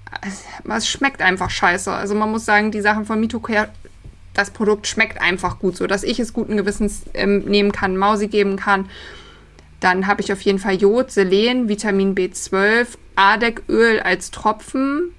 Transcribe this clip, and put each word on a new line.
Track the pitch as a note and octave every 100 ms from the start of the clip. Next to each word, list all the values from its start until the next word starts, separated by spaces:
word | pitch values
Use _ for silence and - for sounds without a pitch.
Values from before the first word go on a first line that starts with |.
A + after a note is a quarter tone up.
| - -
Es, | G3+ F#3+ - - -
es | A3 A3
schmeckt | - C#4 -
einfach | F#3 F#3 F3+
scheiße. | - F#3 F3+ G3
Also | F#3 G3+
man | G#3 A3
muss | A3 A3+
sagen, | G#3 G#3+
die | G#3
Sachen | G#3 G#3+ G#3+
von | G#3+
Mitocare, | A3+ A#3 A#3 G#3+ G#3+ - - - - - - -
das | G3+
Produkt | - G#3 G#3 -
schmeckt | - A3 -
einfach | E3+ F#3 F3+ -
gut, | F#3+ F3+
so | F3+
dass | G3
ich | - A#3
es | A3+
guten | - A3 G#3
Gewissens, | G3 G#3 G#3 - - -
ähm, | G3 G3+
nehmen | - G3+ G3+
kann, | G3 G3 F#3
Mausi | G3 G#3 G#3
geben | G#3 G3 G3
kann. | - G3 F#3+ - - - - - - - - -
Dann | F#3 F#3 F#3+
habe | G3+
ich | G3+
auf | G3
jeden | - G3
Fall | G3+ F#3+
Jod, | G3+ A#3 C4
Selen, | - F#3 F#3+ A3+ B3+ A#3
Vitamin | G3+ A3 G3 G3 F#3+
B | F#3
zwölf, | - - F#3+ G3+ A3+ A#3+ - - -
Ardek-Öl | G3 G#3+ A#3 A#3+ - A3 A#3 A3
als | - F3+ -
Tropfen. | - G#3+ G#3+ - B3+ C4+ C#4+ F4